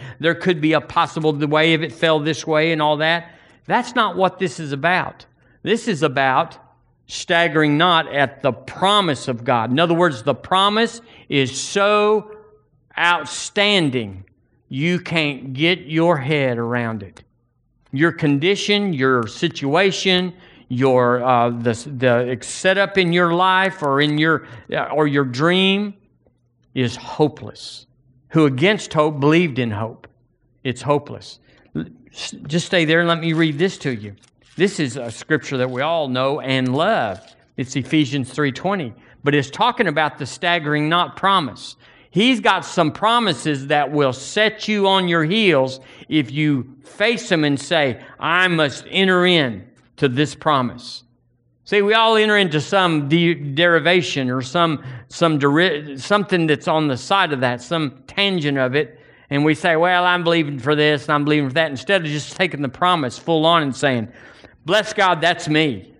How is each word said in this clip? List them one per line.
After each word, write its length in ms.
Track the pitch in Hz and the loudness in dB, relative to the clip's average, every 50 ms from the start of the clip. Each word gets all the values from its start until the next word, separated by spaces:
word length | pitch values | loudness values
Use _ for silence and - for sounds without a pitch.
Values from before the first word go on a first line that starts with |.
| - - - - | -14 -18 -10 -4
There 160 | - 160 165 | -2 -2 -2
could 260 | 160 - 180 180 156 | 0 0 -2 -2 0
be 120 | 147 156 156 | 0 2 2
a 80 | 151 | 0
possible 520 | 147 - - 170 170 143 - 170 156 156 151 | 0 -2 -2 0 0 0 -2 -2 -2 -2 0
way 400 | 143 147 147 151 156 156 165 165 | 0 -2 0 2 2 4 4 4
if 100 | 156 156 | 2 0
it 100 | 151 - | -4 -4
fell 260 | - - 165 160 156 | -2 0 2 2 2
this 260 | 147 156 156 - - | 0 -2 -4 -4 -4
way 280 | - 156 151 156 165 165 | -2 0 0 0 0 0
and 100 | 156 151 | 0 0
all 140 | 151 151 | 0 0
that. 340 | 147 156 160 165 170 165 - - - _ _ _ _ _ | 0 0 0 -2 -2 -4 -10 -18 -20 _ _ _ _ _
That's 280 | - 175 233 247 - - | -2 -2 -2 -2 -2 -2
not 220 | 254 226 202 175 | 0 0 0 0
what 240 | 180 190 180 180 - | 0 0 0 0 -2
this 180 | 190 175 - - | -4 -6 -4 -6
is 140 | 165 143 139 | -8 -8 -6
about. 540 | 135 139 170 180 175 147 - - - - _ _ _ _ _ _ _ - | -2 0 0 0 0 -2 -4 -10 -14 -20 _ _ _ _ _ _ _ -4
This 240 | - 208 233 - | -2 -2 -2 -2
is 160 | 247 196 143 156 | -2 -2 0 0
about 560 | 151 131 139 135 135 127 139 165 160 - - - _ _ _ _ _ _ _ _ | 0 2 2 2 2 2 0 0 -2 -6 -16 -20 _ _ _ _ _ _ _ _
staggering 720 | - - - - - 180 170 170 170 147 156 156 147 147 147 | -16 -14 -10 -4 0 2 2 2 2 2 2 2 2 4 4
not 340 | 165 180 175 160 156 - - | 4 4 4 2 0 0 0
at 300 | 143 143 123 - - - | 0 0 0 -2 -2 -2
the 100 | - 160 | -2 -2
promise 760 | - - - - - - 190 208 208 196 170 143 123 - - | -2 -6 -16 -6 -2 0 2 4 4 2 2 -2 -2 -4 -6
of 160 | 127 113 117 | -8 -4 0
God. 260 | 127 127 120 110 117 | 0 2 2 2 0
In 80 | 123 143 | 2 2
other 160 | 170 170 170 | 2 2 2
words, 300 | 165 180 175 143 113 110 | 2 2 2 0 0 -2
the 100 | 147 139 | -2 -2
promise 640 | - - - - 190 190 202 208 220 233 226 - - - - - - - - | -2 -4 -2 0 2 2 2 2 2 0 -2 -4 -8 -20 -20 -20 -20 -10 -2
is 280 | - 143 135 123 127 | 0 0 0 0 -2
so 800 | - - - - 202 196 202 208 208 208 214 214 214 208 - - - - _ _ _ _ _ _ _ _ _ - - | -6 -8 -4 -2 0 2 2 4 4 2 2 2 0 -2 -6 -12 -20 -20 _ _ _ _ _ _ _ _ _ -4 0
outstanding, 1300 | 165 175 175 170 151 135 - - - - - 208 202 208 208 196 165 143 123 127 113 101 95 92 95 - _ _ _ _ _ _ _ - 135 | 2 2 2 0 -2 -6 -10 -12 -12 -6 -2 0 2 2 2 2 2 0 0 -2 -4 -6 -8 -14 -18 -20 _ _ _ _ _ _ _ -10 -6
you 280 | 131 147 170 180 175 | -4 -2 -2 -2 -2
can't 520 | 175 - 170 170 156 147 143 127 120 135 131 | -4 -4 -2 -2 -2 -2 -4 -6 -10 -10 -4
get 280 | 127 151 170 180 175 | -2 0 0 0 0
your 360 | - 139 156 156 165 170 175 | -4 -4 -2 0 2 2 2
head 400 | 147 127 135 160 147 139 131 120 | 0 0 -2 -2 0 0 0 -2
around 460 | 117 117 117 120 123 120 117 110 107 98 | -2 -4 -4 -4 -4 -4 -4 -6 -8 -10
it. 220 | 95 - - - _ _ _ _ _ _ _ _ _ _ _ _ _ | -14 -18 -20 -20 _ _ _ _ _ _ _ _ _ _ _ _ _
Your 220 | - 135 151 170 165 | -2 0 0 0 0
condition, 800 | 165 - 147 143 139 139 180 202 196 202 - 208 208 202 196 170 | 0 0 0 0 2 2 0 0 0 0 0 0 0 0 -2 -2
your 340 | 131 127 131 131 123 117 | 0 0 2 2 2 0
situation, 1080 | 107 - - - 170 - - - 139 139 170 202 196 190 - - 190 185 180 180 180 175 - - - - - - - | -2 -4 -4 -4 -4 -4 -4 -4 0 2 2 2 2 0 0 0 0 0 2 0 -2 -6 -12 -18 -20 -20 -20 -12 -8
your, 520 | 127 123 131 135 127 127 123 120 120 123 120 | -2 0 2 4 4 4 4 4 2 2 2
uh, 260 | 127 127 120 120 120 | 2 4 4 4 2
the, 220 | 120 117 117 120 117 113 - 143 143 | 0 -2 -2 -2 -2 -2 -6 -10 -6
the 420 | 123 127 127 120 120 123 123 127 120 | 0 2 2 2 2 2 -2 -4 -6
setup 560 | - - - - - 185 190 190 202 190 196 | -8 -10 -10 -2 0 0 2 2 0 0 2
in 160 | 196 185 170 170 | 0 2 2 2
your 220 | 175 180 170 165 | 2 2 2 2
life 480 | 175 185 190 185 185 190 190 - - 151 | 2 2 2 4 2 2 0 -2 -4 -2
or 180 | 143 135 139 | 0 2 2
in 160 | 147 151 151 | 2 2 2
your, 300 | 151 156 165 160 143 - - - - - - - | 2 2 2 0 0 -2 -8 -18 -20 -12 -6 -6
uh, 120 | - - | -4 -4
or 240 | 131 - 147 156 147 | -2 -2 0 0 2
your 160 | 139 143 143 | 2 0 0
dream 680 | 131 120 120 147 170 180 185 190 190 196 196 208 208 202 - _ _ _ _ _ _ _ _ _ _ _ _ _ _ - | 0 -2 0 0 2 2 4 2 2 2 0 -2 -6 -8 -14 _ _ _ _ _ _ _ _ _ _ _ _ _ _ -4
is 220 | 131 127 120 117 | -2 -2 -2 -4
hopeless. 920 | - - - - - 156 147 - - - 107 - - - - - - - _ _ _ _ _ _ _ _ _ | -6 -12 -10 -2 0 0 0 0 -4 -14 -16 -16 -16 -18 -18 -18 -18 -20 _ _ _ _ _ _ _ _ _
Who 180 | - 160 156 | 2 2 4
against 480 | 147 131 123 147 190 214 202 - - - | 4 2 2 2 2 2 0 -2 -2 0
hope 240 | 156 151 156 151 143 | 0 2 2 0 0
believed 400 | 135 147 156 165 180 165 131 127 | 2 4 4 4 2 0 -2 -4
in 140 | 123 117 107 | -4 -4 -4
hope. 340 | 101 113 110 117 - - - _ _ _ _ _ _ _ _ _ _ - | -4 -6 -8 -10 -14 -20 -20 _ _ _ _ _ _ _ _ _ _ -8
It's 200 | 135 117 - - | -8 -8 -4 -2
hopeless. 580 | 143 147 147 - - 113 104 - - - - _ _ _ _ _ _ - | 0 0 0 -2 -6 -12 -16 -16 -18 -20 -20 _ _ _ _ _ _ -10
L-, 120 | - - - - - - - - | -10 -10 -10 -14 -20 -20 -20 -16
s-, 240 | - - - - - - | -14 -12 -12 -12 -14 -8
just 200 | 147 143 175 165 | -4 -2 -2 -2
stay 180 | - - 185 165 | 0 0 0 2
there 160 | 151 160 165 | 2 2 2
and 80 | 175 170 | 2 2
let 100 | 170 165 | 0 0
me 140 | 156 165 160 | -2 -2 0
read 260 | 156 165 160 151 139 | 0 0 0 0 0
this 180 | 170 196 185 - | -2 -2 -2 -4
to 120 | - 147 | -6 -6
you. 240 | 127 107 104 104 98 - _ _ _ _ _ _ _ | -6 -6 -8 -12 -16 -18 _ _ _ _ _ _ _
This 240 | - 170 202 - - | -2 -2 -2 0 -2
is 180 | 160 131 117 | -4 -4 -6
a 140 | 139 120 120 | -6 -10 -10
scripture 460 | 113 - - - 156 139 - - 143 | -12 -12 -6 -4 -4 -2 -2 -4 -4
that 140 | 131 123 127 | -2 -2 -2
we 120 | 127 123 135 | -2 -2 -2
all 240 | 156 170 165 156 | -2 -2 -2 -2
know 320 | 135 123 127 131 135 139 151 | -2 -2 0 0 0 -2 -2
and 380 | 120 131 131 131 127 127 127 | -4 -2 -2 0 0 0 0
love. 420 | 139 160 202 226 185 127 107 95 - - - - _ _ _ _ | 0 0 0 0 0 -2 -2 -4 -8 -12 -20 -20 _ _ _ _
It's 180 | - 135 123 - | -10 -10 -6 -6
Ephesians 560 | 147 120 - - 160 151 123 127 143 127 120 | -6 -4 0 0 0 2 0 -2 -4 -6 -6
three 220 | - - 151 139 127 | -4 -4 -4 -4 -4
twenty. 420 | - - 180 202 196 156 117 104 - - - - _ - | -4 -4 -4 -4 -4 -6 -8 -12 -16 -20 -20 -20 _ -2
But 100 | 143 143 | 0 2
it's 160 | 147 135 - | 2 0 -2
talking 380 | - - 208 247 233 - 233 180 | -2 0 0 0 2 0 0 0
about 300 | 151 156 156 147 147 - | 0 0 0 0 -2 -6
the 80 | 147 | -10
staggering 640 | 120 - - - 175 175 170 156 143 151 151 147 151 | -10 -8 -4 -2 0 0 0 0 0 0 0 0 2
not 280 | 165 175 175 143 - | 2 0 0 -2 -4
promise. 580 | - - 190 196 190 160 123 101 - - - - - _ - - - _ _ - | -2 0 2 2 2 0 -2 -6 -12 -16 -18 -20 -20 _ -20 -20 -20 _ _ 0
He's 280 | 170 214 254 262 220 | 2 2 2 2 2
got 240 | 185 226 196 180 151 | 2 2 2 0 -2
some 260 | - - - 170 151 | -2 0 0 0 0
promises 800 | - - 196 214 233 240 233 202 160 117 - 160 147 135 135 139 | 0 0 0 2 2 2 2 0 -2 -2 -4 -4 -4 -4 -2 -2
that 240 | 151 147 147 131 151 | 0 0 0 0 0
will 200 | 147 147 135 123 | 0 0 0 0
set 540 | 131 - - - 208 214 220 214 214 - | -4 -8 -6 -2 0 0 0 0 -4 -4
you 220 | - 214 208 196 190 | -4 -2 0 2 2
on 180 | 190 190 185 | 2 2 2
your 180 | 175 170 170 156 | 2 0 0 0
heels 540 | 156 185 226 220 190 160 135 131 131 131 - - - - - - - | 0 0 2 2 4 4 4 2 0 -2 -8 -16 -20 -20 -20 -8 -2
if 240 | 156 156 147 117 123 | -2 -2 -2 -2 -2
you 440 | 147 156 151 147 131 117 - - - - | -2 0 0 0 0 -2 -6 -12 -20 -20
face 460 | - - - 202 226 240 226 - - | -16 -6 -2 0 0 0 -2 -2 0
them 160 | 190 165 151 | 0 2 2
and 140 | 147 143 135 | 2 0 -2
say, 440 | - - 175 160 147 135 117 - - - - - | -2 -2 0 2 2 0 -2 -4 -10 -18 -12 -6
"I 300 | - 143 165 180 185 185 | -2 0 2 2 4 4
must 360 | 175 160 156 139 123 - - - | 2 2 0 0 -2 -6 -12 -4
enter 340 | - 180 190 190 185 180 175 | 0 2 4 4 4 4 4
in 400 | 180 180 170 147 127 110 95 92 - _ _ _ _ _ | 4 4 4 2 2 -2 -6 -10 -16 _ _ _ _ _
to 120 | - 147 139 | -2 -2 0
this 260 | 123 127 151 139 - | 2 0 -2 -2 -4
promise." 720 | - - 160 151 135 123 117 87 80 - - - - - _ _ _ _ _ _ _ _ _ _ _ _ | -4 0 0 2 2 0 -2 -6 -10 -16 -18 -18 -18 -20 _ _ _ _ _ _ _ _ _ _ _ _
See, 160 | - 202 208 202 | -2 0 0 2
we 120 | 202 214 | 2 2
all 220 | 226 226 226 226 | 4 4 4 4
enter 200 | 214 214 214 208 | 4 4 4 4
into 240 | 208 196 180 147 151 | 4 2 2 0 -2
some 480 | 143 - 202 196 185 175 160 151 143 135 | -2 0 2 2 2 2 2 0 0 2
de-, 260 | 151 170 170 170 170 | 2 2 4 2 0
derivation 920 | 151 147 143 135 139 170 175 170 165 143 165 180 185 170 - - 147 135 127 | -2 -4 -6 -2 2 2 4 4 4 4 2 2 2 0 0 -2 -4 -2 -2
or 140 | 123 131 127 | -2 -4 -4
some, 400 | 123 - 175 170 165 156 131 - - - - - - | -4 0 0 0 0 0 -4 -6 -12 -16 -16 -18 -18
some 300 | - - 170 165 160 147 | -4 0 0 2 2 2
deri-, 580 | 131 143 143 156 175 185 160 147 151 151 139 135 | 2 2 4 4 2 2 0 -2 -6 -10 -12 -12
something 500 | - - 202 208 202 - 190 180 165 156 | -4 0 0 0 0 0 0 0 2 2
that's 180 | 151 131 - | 0 0 0
on 220 | 180 160 156 156 147 | 0 0 0 0 0
the 80 | 131 | -2
side 360 | 120 - - 196 196 190 170 147 | -4 -2 0 0 2 2 0 0
of 80 | 131 | 0
that, 220 | 131 123 123 120 - | 0 0 -2 -4 -6
some 400 | - 170 165 156 139 123 - - - | -4 -4 -4 -2 -4 -6 -12 -18 -10
tangent 500 | - - 202 196 190 180 147 147 139 139 | -4 -2 -2 0 0 0 -2 -2 0 0
of 160 | 131 131 123 | 0 0 0
it, 240 | 147 156 151 - - - - - _ _ - | -2 -2 -4 -6 -16 -20 -20 -20 _ _ -4
and 140 | 139 139 147 | -2 0 2
we 100 | 156 151 | 2 2
say, 220 | 143 - 180 165 | 2 0 0 2
"Well, 280 | 156 170 180 180 180 180 | 2 2 2 2 2 2
I'm 200 | 180 180 175 170 | 2 2 2 2
believing 340 | 165 170 170 160 143 143 135 | 0 0 0 0 -2 -4 -6
for 160 | 113 139 151 | -2 0 0
this 300 | 147 151 151 151 143 - | 2 2 2 2 0 0
and 100 | - 156 | 0 0
I'm 100 | 147 147 | 0 2
believing 240 | 147 151 151 143 135 | 2 2 0 0 0
for 60 | 127 | 0
that," 160 | 160 160 156 | -2 -2 -2
instead 340 | 143 120 - - 196 190 165 | -4 -6 -4 -2 -2 0 0
of 40 | 151 | -2
just 280 | 147 151 139 - - | -6 -6 -8 -8 -4
taking 240 | - 190 180 151 139 | -4 -2 -2 -2 -4
the 80 | 143 131 | -6 -6
promise 500 | 117 - 180 180 180 170 143 123 - - | -4 -2 0 2 2 2 0 -4 -6 -6
full 280 | - - 165 160 156 | -4 -2 0 2 4
on 160 | 160 170 170 156 | 4 4 4 2
and 140 | 139 120 | 0 -2
saying, 320 | - - 143 131 120 110 - - - - - - - - - _ _ - | -2 0 0 0 0 -2 -6 -10 -16 -20 -20 -20 -20 -20 -20 _ _ -4
"Bless 260 | 135 185 214 202 - - | -2 0 0 0 0 0
God, 280 | 208 196 185 175 160 | 2 2 2 2 2
that's 280 | 151 170 175 - - 147 | 2 0 0 0 -2 0
me." 440 | 151 151 160 151 120 98 90 - - _ | 2 2 2 2 0 -4 -10 -16 -20 _